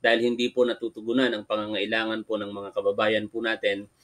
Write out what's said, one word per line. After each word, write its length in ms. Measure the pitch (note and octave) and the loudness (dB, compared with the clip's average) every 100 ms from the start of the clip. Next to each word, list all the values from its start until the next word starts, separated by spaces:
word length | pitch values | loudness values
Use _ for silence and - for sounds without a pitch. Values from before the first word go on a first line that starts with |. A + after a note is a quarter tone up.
dahil 320 | A#2 A2+ A#2+ A#2+ | 2 4 2 2
hindi 160 | A#2+ | 0
po 160 | B2 B2 | 2 2
natutugunan 640 | A2 A2+ A2+ A2 B2+ B2+ | 2 -6 -6 -2 2 2
ang 160 | A2 G#2 | 0 -4
pangangailangan 800 | G#2+ G#2+ G#2+ G#2 A2 A2 A2 G#2+ | -4 -2 -4 -2 0 -2 -4 -4
po 80 | G#2+ | -6
ng 160 | G2+ | -4
mga 240 | G2+ G2 G#2 | -8 -6 -2
kababayan 560 | G2+ G2+ A2 G#2+ G#2+ | 0 2 2 2 -2
po 80 | A2+ | -4
natin 480 | A2+ A2 G#2 G2+ G2+ _ | -4 0 0 -2 -6 _